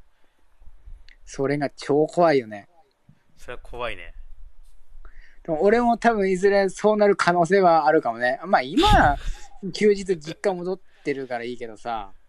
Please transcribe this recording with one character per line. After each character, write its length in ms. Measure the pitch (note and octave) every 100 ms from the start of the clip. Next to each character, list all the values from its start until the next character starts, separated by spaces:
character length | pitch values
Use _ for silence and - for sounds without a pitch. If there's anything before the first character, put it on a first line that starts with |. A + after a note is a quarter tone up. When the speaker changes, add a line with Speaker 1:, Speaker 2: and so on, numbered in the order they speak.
| - _ _ _ _ _ - - - - - -
Speaker 1:
そ 240 | - - C3+
れ 100 | D3
が 120 | C#3
超 360 | - - C#3+ D#3
怖 260 | - E3+
い 60 | C#3+
よ 80 | A2
ね。 200 | G#2 - _ _ _ _ _ _ -
Speaker 2:
そ 100 | -
れ 60 |
は 60 | B2
怖 260 | - A#2+ A#2+
い 60 | G2
ね。 180 | E2+ - - - - - - - - - - - - -
Speaker 1:
で 80 | -
も 100 | D#3
俺 180 | G3 A#3
も 160 | A#3+ A#3
多 140 | A#3 A3
分 160 | F#3+
い 60 | F#3
ず 120 | G3+
れ 200 | G3+ G3
そ 240 | - G#3+
う 40 | G#3+
な 80 | G3+
る 100 | G3
可 160 | -
能 140 | F3 E3+
性 160 | G3
は 240 | F3+ E3 D3+
あ 60 |
る 100 | D#3
か 100 | B2+
も 60 | A2+
ね。 220 | B2 C3+ E3+
ま 120 | G3
あ 20 |
今、 520 | C3 A3+ G4+ G4 D#3+ - - - -
<laughs> 240 | - F#3+
休 200 | - G#3
日 240 | G3 F#3+ F3
実 240 | D#3+ E3
家 100 | G#3 F3+
戻 180 | F3
っ 60 | F#3+ - -
て 100 | -
る 140 | C3+ B2+
か 100 | A#2+
ら 60 |
い 100 | A#2+
い 40 | A#2
け 100 | A#2
ど 100 | G#2+
さ。 360 | A#2+ A2+ G2 -